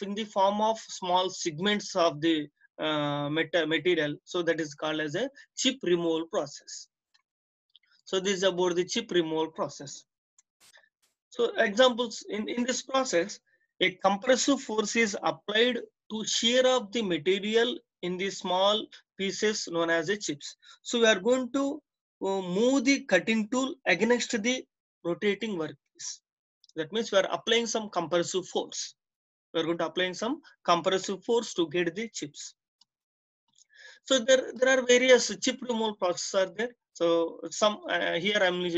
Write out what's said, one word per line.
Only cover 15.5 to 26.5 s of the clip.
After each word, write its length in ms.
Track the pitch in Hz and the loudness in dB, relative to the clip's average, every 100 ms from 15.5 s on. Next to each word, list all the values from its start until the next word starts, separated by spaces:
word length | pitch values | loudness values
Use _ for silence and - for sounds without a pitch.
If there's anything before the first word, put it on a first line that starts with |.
| 214 247 - - _ - | 2 2 0 -8 _ -12
to 140 | 220 208 | -8 -4
shear 400 | - 233 254 254 | 0 2 4 4
off 260 | 254 196 | 2 0
the 80 | 240 | -4
material 800 | 202 165 160 196 208 226 247 - _ - | -2 0 0 0 2 2 2 -2 _ -10
in 160 | 180 180 | -6 -4
the 100 | 196 | -4
small 560 | - 185 185 196 214 - - _ - | -6 -2 2 2 2 -4 -16 _ -6
pieces 500 | 196 190 214 208 - | -4 0 -2 -2 -4
known 180 | 170 165 | -2 0
as 200 | 165 160 | 0 0
the 100 | 208 | -4
chips. 380 | - 143 - - - - | -4 -8 -12 -20 -20 -20
So 160 | - 240 | -4 2
we 80 | 226 | 4
are 140 | 196 | 4
going 320 | 208 262 247 | 2 0 0
to, 280 | 277 277 294 _ _ _ - | -2 -2 -4 _ _ _ -8
uh, 200 | 190 196 | -4 -4
move 420 | 180 185 247 269 | -2 2 4 4
the 200 | 240 269 | 2 0
cutting 440 | - 180 220 226 208 | 2 2 2 0 0
tool 260 | 254 262 - 180 | -2 -2 -4 -2
against 560 | 175 226 240 - 233 | 2 2 2 0 -2
the 200 | 226 254 - _ _ _ | -2 -2 -6 _ _ _
rotating 520 | 170 170 208 196 226 175 | -6 -2 0 -2 -4 -4
workpiece. 640 | 151 143 _ - - - _ _ _ | -6 -10 _ -16 -14 -14 _ _ _